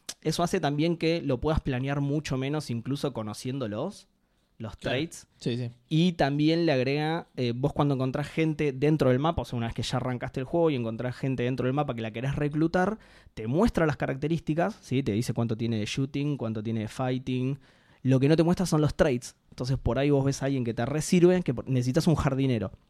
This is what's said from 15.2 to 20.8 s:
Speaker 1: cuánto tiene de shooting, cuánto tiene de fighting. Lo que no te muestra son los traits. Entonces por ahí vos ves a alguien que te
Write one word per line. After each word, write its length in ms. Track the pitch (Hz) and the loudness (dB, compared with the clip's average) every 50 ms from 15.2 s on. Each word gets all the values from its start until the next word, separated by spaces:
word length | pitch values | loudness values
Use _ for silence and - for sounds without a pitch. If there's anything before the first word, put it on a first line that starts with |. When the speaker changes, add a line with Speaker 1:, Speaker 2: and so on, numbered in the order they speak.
| 120 - 117 | 0 -2 -2
Speaker 1:
cuánto 220 | - 117 113 110 | -2 -2 -2 -2
tiene 220 | 107 117 113 113 107 | -2 -2 -2 -2 -2
de 60 | 107 | -4
shooting, 500 | - - - 135 135 - 139 143 147 143 | -4 -2 -4 -4 -4 -2 -4 -2 -2 -2
cuánto 260 | 123 113 113 110 110 | -2 -4 -4 -4 -4
tiene 200 | 104 113 113 113 | -4 -4 -4 -4
de 60 | 107 107 | -4 -6
fighting. 720 | - - 131 127 131 127 127 - 127 127 127 135 143 - - _ _ _ _ _ - _ - | -4 -4 -2 -2 -2 -4 -2 -4 -2 -2 -2 -2 -4 -6 -10 _ _ _ _ _ -12 _ 2
Lo 160 | 127 131 127 | 4 4 4
que 100 | 135 143 | 6 6
no 60 | 160 | 6
te 80 | 160 165 | 6 6
muestra 220 | 165 180 - 185 | 4 4 2 2
son 160 | 165 180 156 | 2 4 4
los 120 | 147 135 - | 4 4 4
traits. 400 | - 185 160 123 123 - - - _ _ _ | 4 4 4 2 -2 -4 -10 -20 _ _ _
Entonces 280 | - - 123 123 135 | -10 -8 -4 -2 -2
por 200 | 123 - - 117 | -2 0 -2 0
ahí 120 | 131 143 147 | 2 2 4
vos 140 | 143 139 135 | 4 4 2
ves 200 | 139 135 - 139 | 0 -2 -2 -2
a 20 | |
alguien 160 | 139 139 131 120 | -2 -2 -2 -2
que 80 | 117 110 | -4 -2
te 120 | - | -4